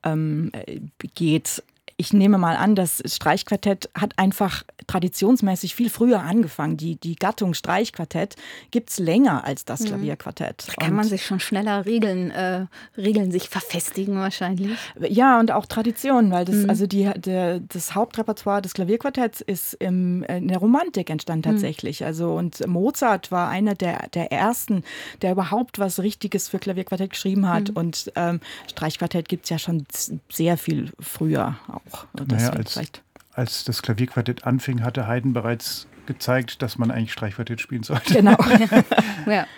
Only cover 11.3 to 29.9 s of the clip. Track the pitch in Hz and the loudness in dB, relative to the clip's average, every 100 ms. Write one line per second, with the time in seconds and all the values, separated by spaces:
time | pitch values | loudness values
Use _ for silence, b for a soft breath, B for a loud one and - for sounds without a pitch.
11.3 | 190 - 196 214 202 190 233 214 185 180 | -4 -2 -2 0 -2 0 2 2 0 -2
12.3 | - 185 185 185 B B - 196 208 190 | -2 -2 -2 -6 B B -4 0 2 2
13.3 | 180 - 196 - 175 - - 196 196 190 | 0 -2 -8 -6 -6 -6 -4 -2 -2 -2
14.3 | - 180 185 196 226 B - 165 208 269 | -4 -4 -2 -2 -4 B -6 0 4 6
15.3 | 247 226 - - - 220 226 269 262 214 | 6 6 2 -2 -2 -2 -2 2 4 6
16.3 | 180 180 208 202 208 196 196 196 196 185 | 4 2 2 2 2 2 2 2 0 -2
17.3 | 185 175 180 175 180 - 190 233 - 220 | 0 0 -2 -6 -8 -6 -2 -2 -2 -4
18.3 | 208 - 202 190 - 180 226 285 269 240 | -2 0 -2 -2 -4 0 0 0 -2 -2
19.3 | - - 190 - - 190 180 180 180 - | -4 -6 -6 -6 -6 -2 2 2 0 -2
20.3 | 180 185 185 202 269 349 208 175 156 - | -2 0 2 4 4 2 -2 -2 -4 -2
21.3 | 160 156 214 175 156 - - - 160 170 | -2 2 0 0 -4 -8 -6 -6 -2 -2
22.3 | 165 175 - - 175 208 - 254 196 - | -2 -4 -4 -2 2 0 2 2 0 0
23.3 | 180 175 185 208 196 180 - - 175 170 | -2 0 0 0 0 -2 -4 -4 -4 -2
24.3 | - 208 240 - 196 B B B B 185 | 0 0 0 -2 -2 B B B B 0
25.3 | 185 175 208 247 - 196 180 190 - 202 | 0 0 -2 -2 -2 -2 0 -2 -2 -4
26.3 | 190 - 190 196 185 185 180 190 - 196 | -4 -4 -6 -4 -4 -4 -4 -4 -2 0
27.3 | 196 196 175 202 208 170 160 - - 170 | 2 4 2 0 -2 -2 -4 -6 -2 0
28.3 | 170 B B B - 156 - 170 175 160 | -2 B B B -6 -6 -2 -2 -2 -2
29.3 | 180 - 165 - 170 143 | -6 -4 -4 -2 -4 -4